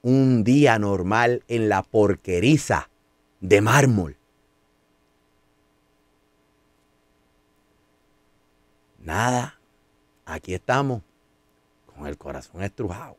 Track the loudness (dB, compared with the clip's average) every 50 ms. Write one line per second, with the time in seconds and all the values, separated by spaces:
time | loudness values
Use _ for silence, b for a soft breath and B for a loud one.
0 | 2 2 2 4 4 4 2 2 2 2 4 4 4 4 2 2 0 -2 -2 -2
1 | -2 -2 0 0 2 0 0 -2 _ _ -4 -2 0 0 0 -2 -2 _ 0 2
2 | 2 2 0 -2 _ -6 -4 0 2 2 2 2 0 -2 -4 -4 -4 _ _ _
3 | _ _ _ _ _ _ _ _ 0 2 4 4 4 4 4 4 4 4 2 0
4 | -2 -4 -10 _ _ _ _ _ _ _ _ _ _ _ _ _ _ _ _ _
5 | _ _ _ _ _ _ _ _ _ _ _ _ _ _ _ _ _ _ _ _
6 | _ _ _ _ _ _ _ _ _ _ _ _ _ _ _ _ _ _ _ _
7 | _ _ _ _ _ _ _ _ _ _ _ _ _ _ _ _ _ _ _ _
8 | _ _ _ _ _ _ _ _ _ _ _ _ _ _ _ _ _ _ _ _
9 | -12 -8 -4 -2 -2 -2 -2 -4 -6 -8 _ _ _ _ _ _ _ _ _ _
10 | _ _ _ _ _ -14 -14 -14 _ -10 -12 -10 _ -4 -2 -2 -2 -4 -6 -8
11 | -12 _ _ _ _ _ _ _ _ _ _ _ _ _ _ _ _ _ _ -16
12 | -14 -14 -14 _ -14 -16 -16 -16 -16 _ -14 -12 -12 -12 _ -10 -10 -10 -10 -12
13 | -16 -20 -20